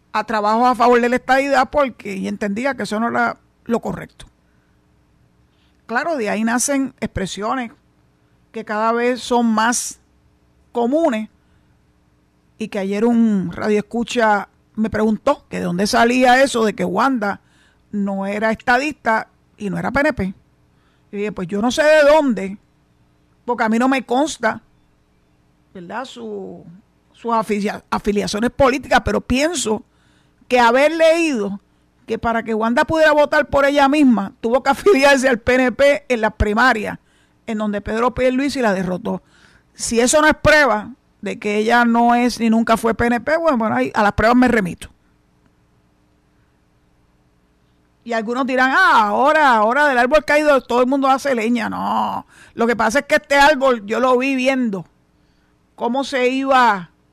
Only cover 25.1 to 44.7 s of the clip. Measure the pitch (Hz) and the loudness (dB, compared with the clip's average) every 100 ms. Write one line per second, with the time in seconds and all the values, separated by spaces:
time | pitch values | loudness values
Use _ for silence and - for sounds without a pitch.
25.1 | _ _ _ _ _ _ 190 175 214 254 | _ _ _ _ _ _ -20 -14 -12 -12
26.1 | 240 226 202 190 175 - 180 _ _ _ | -14 -12 -12 -14 -16 -20 -20 _ _ _
27.1 | _ 233 226 220 208 202 196 - 196 214 | _ -4 -2 -2 -2 -4 -6 -6 -6 -2
28.1 | 202 175 208 240 - 269 269 254 294 - | -2 -2 -2 -2 2 2 0 0 0 0
29.1 | 311 - 254 311 330 220 208 - _ _ | -4 -2 0 0 -2 -4 -6 -8 _ _
30.1 | _ _ _ - 247 233 247 302 330 320 | _ _ _ -2 2 4 4 2 4 4
31.1 | 339 320 247 202 196 _ _ _ _ - | 4 0 -2 -4 -8 _ _ _ _ -10
32.1 | 226 240 226 220 220 226 247 311 320 311 | -6 -4 -4 -4 -2 0 0 0 2 4
33.1 | 302 285 302 - 277 277 285 269 302 269 | 4 2 2 0 0 2 2 2 4 4
34.1 | 208 196 - 226 262 269 269 - 269 285 | 2 -2 -8 -2 -2 0 0 2 4 4
35.1 | 277 262 240 - 254 254 220 277 285 - | 4 2 -2 0 0 0 2 2 2 -2
36.1 | 240 214 - 208 214 254 220 190 - _ | -2 -2 -2 -2 2 2 0 -4 -12 _
37.1 | _ _ _ - 220 214 202 202 220 247 | _ _ _ -10 -6 -6 -6 -6 -2 -2
38.1 | 240 254 254 285 277 226 185 180 180 - | 0 -2 0 -2 -2 -2 -2 -4 -6 -6
39.1 | 185 _ _ _ _ _ - - 226 240 | -8 _ _ _ _ _ -12 -4 0 2
40.1 | 302 302 294 311 302 269 214 208 254 _ | 4 2 2 4 4 4 0 -6 -18 _
41.1 | _ 202 226 208 208 214 240 233 233 240 | _ -12 -8 -4 -2 2 2 2 2 2
42.1 | 240 240 202 226 226 233 226 233 220 240 | 2 0 0 0 2 2 0 0 -2 -2
43.1 | 240 254 320 330 247 220 247 262 - 202 | -2 -2 -2 0 0 0 -2 -2 0 0
44.1 | 208 214 247 247 233 180 | 2 2 4 4 2 -2